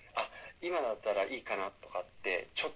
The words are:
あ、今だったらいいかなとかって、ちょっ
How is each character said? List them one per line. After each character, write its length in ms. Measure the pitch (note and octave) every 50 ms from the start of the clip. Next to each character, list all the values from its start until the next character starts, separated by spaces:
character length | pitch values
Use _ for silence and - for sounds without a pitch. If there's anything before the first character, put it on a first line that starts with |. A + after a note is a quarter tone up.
| - - -
あ、 140 | A#2 A2 - - - - - - -
今 200 | - F3 F3+ E3
だ 120 | C#3 A#2+ G#2+
っ 40 | - -
た 100 | A2 G2+
ら 120 | G2 G2
い 140 | G2 C3+ A#2+
い 40 | -
か 140 | - G#2+ G2
な 140 | F#2+ G2 - -
と 80 | - -
か 120 | - G#2
っ 40 | - - - - -
て、 240 | G2+ F#2 F2 - - -
ち 100 | - -
ょ 40 | D#3
っ 40 | -